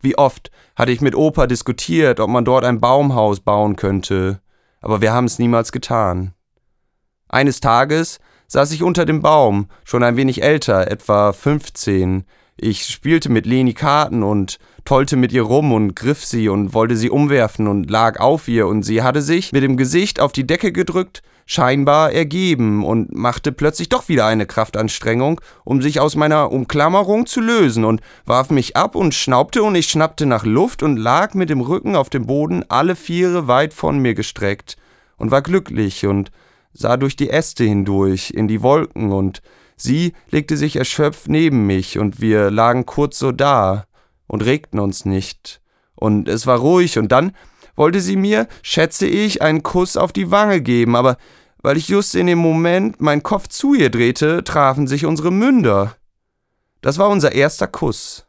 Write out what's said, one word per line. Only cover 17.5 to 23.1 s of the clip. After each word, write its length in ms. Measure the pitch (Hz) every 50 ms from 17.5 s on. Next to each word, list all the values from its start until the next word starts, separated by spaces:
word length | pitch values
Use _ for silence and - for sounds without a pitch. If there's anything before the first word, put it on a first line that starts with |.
| - - 110 104
und 220 | 101 101 87 76
lag 300 | 104 110 113 113 104 -
auf 280 | 101 127 147 156 - -
ihr 200 | 117 113 107 90
und 160 | 104 107 98
sie 200 | 104 110 110 117
hatte 180 | 127 127 151
sich 320 | 143 139 165 175 185 - -
mit 100 | 139 135
dem 140 | 135 135 123
Gesicht 420 | 135 127 147 170 190 202 - -
auf 120 | - 143
die 140 | - 139 131
Decke 260 | 127 160 175 - 202
gedrückt, 500 | 170 175 180 - 160 185 185 185 _ - _ _ _ _ _ _
scheinbar 640 | - - 147 127 135 143 139 139 143 151 160 151
ergeben 720 | - - 165 147 143 180 190 180 160 127 120 107 104 104 98
und 320 | 69 110 117 104 -